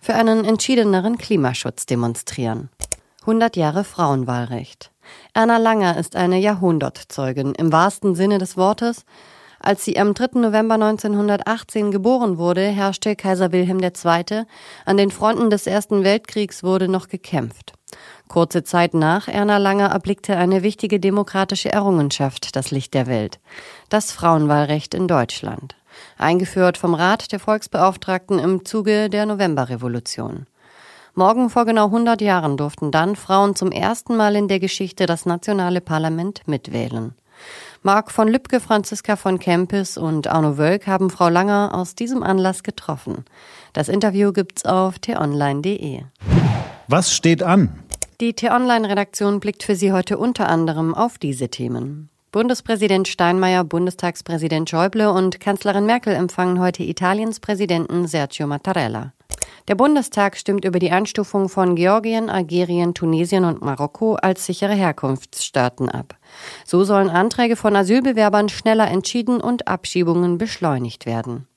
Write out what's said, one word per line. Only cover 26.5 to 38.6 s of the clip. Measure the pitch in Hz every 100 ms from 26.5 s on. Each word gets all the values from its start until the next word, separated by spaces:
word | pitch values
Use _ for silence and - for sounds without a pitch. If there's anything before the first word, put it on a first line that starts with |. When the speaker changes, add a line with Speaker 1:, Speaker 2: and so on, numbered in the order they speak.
| - 180 175
Speaker 1:
vom | 175 165
Rat | 180 220 -
der | 202
Volksbeauftragten | - 214 - 175 185 190 - 185 185 196
im | 160 190 190
Zuge | 220 208 208 214
der | 208 208
Novemberrevolution. | 208 190 147 127 123 123 120 - - 120 - 135 _ _ - - - -
Morgen | - 185 226 247
vor | 240 233
genau | 226 208
hundert | 226 233 226
Jahren | 208 180 156 139
durften | 147 - 151
dann | 156 170 208
Frauen | - 190 202 196
zum | 185
ersten | - 190 233 - 233
Mal | 214 208
in | 208
der | 190
Geschichte | 185 - 190 - 180
das | 170 -
nationale | 175 - 202 180 180
Parlament | 180 160 160 160 180 196 -
mitwählen. | 139 - 117 117 120 113 123 _ - - - - -
Marc | 190 202 214
von | - 220
Lübcke, | 247 -
Franziska | 254